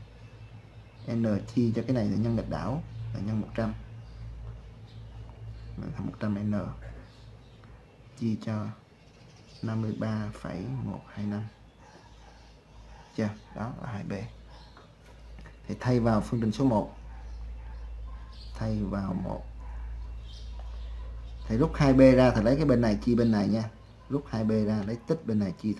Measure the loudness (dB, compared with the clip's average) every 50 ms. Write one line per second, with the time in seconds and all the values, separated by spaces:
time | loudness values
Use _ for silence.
0 | -16 -18 -18 -20 -20 -20 -18 -18 -18 -18 -18 -18 -20 -20 -20 -20 -20 -20 -20 -16
1 | -8 -4 -2 0 2 2 2 0 -2 0 2 2 4 4 2 0 0 0 2 2
2 | 2 2 2 2 2 2 2 0 0 -2 -4 -4 -2 -2 -4 -4 -6 -8 -10 -10
3 | -8 -6 -6 -6 -4 -2 -2 -2 -4 -4 -2 -2 -2 -2 -2 -6 -12 -14 -14 -16
4 | -16 -16 -14 -14 -12 -12 -12 -12 -12 -12 -12 -14 -14 -16 -18 -18 -18 -18 -16 -16
5 | -16 -14 -14 -14 -14 -14 -14 -14 -14 -14 -12 -12 -12 -12 -12 -10 -10 -10 -8 -6
6 | -6 -6 -4 -2 -2 -2 0 0 0 0 0 0 -2 -4 -6 -10 -12 -14 -14 -14
7 | -16 -20 -20 -20 -20 -20 -20 -20 -20 -20 -20 -20 -20 -20 -20 -20 -20 -20 -20 -20
8 | -20 -20 -10 -2 -2 0 0 -2 -2 -4 -4 -4 -4 -6 -8 -12 -16 -20 -20 -20
9 | -20 -20 -20 -20 -20 -20 -20 -20 -20 -20 -16 -8 -6 -4 -2 -2 -2 -2 -2 -2
10 | -2 -2 -2 -2 -4 -4 -8 -8 -8 -8 -6 -6 -6 -6 -6 -4 -4 -6 -6 -8
11 | -10 -12 -10 -6 -4 -4 -4 -4 -6 -8 -12 -16 -20 -20 -20 -20 -20 -20 -20 -20
12 | -20 -20 -20 -20 -20 -20 -20 -20 -20 -20 -20 -20 -20 -20 -20 -20 -20 -20 -20 -20
13 | -20 -14 -4 -2 -2 -2 -2 -6 -14 -14 -10 -8 -8 -6 -8 -8 -8 -8 -6 -6
14 | -6 -6 -6 -6 -6 -10 -12 -16 -20 -20 -20 -20 -20 -20 -20 -20 -20 -20 -20 -20
15 | -20 -20 -20 -20 -18 -18 -16 -16 -16 -18 -18 -20 -8 -8 -8 -2 2 4 4 6
16 | 6 6 4 4 2 0 0 0 2 0 2 4 4 4 4 4 2 0 -6 -14
17 | -16 -14 -14 -14 -12 -12 -12 -10 -10 -10 -12 -12 -12 -12 -12 -12 -12 -12 -12 -10
18 | -12 -12 -12 -12 -14 -14 -14 -14 -14 -12 -8 -4 -2 -2 0 0 0 0 0 -2
19 | -2 -2 -2 -2 -2 -4 -4 -6 -8 -10 -12 -12 -12 -10 -10 -8 -8 -8 -8 -8
20 | -10 -10 -10 -12 -12 -12 -14 -12 -12 -12 -10 -10 -10 -10 -10 -10 -10 -10 -10 -10
21 | -10 -10 -10 -10 -12 -12 -12 -12 -4 -2 2 4 4 4 4 4 6 8 10 12
22 | 12 12 12 12 10 8 8 6 6 6 6 6 6 6 6 6 6 4 2 2
23 | 4 4 4 6 6 6 6 4 4 4 2 2 0 -2 -8 -14 -20 -20 -20 -20
24 | -10 -4 -4 -4 -4 -2 -4 0 2 2 4 4 4 2 2 0 0 -2 -4 -6
25 | -2 -2 -2 -2 0 0 0 2 2 0 -2 -4 -4 -4 -2 -2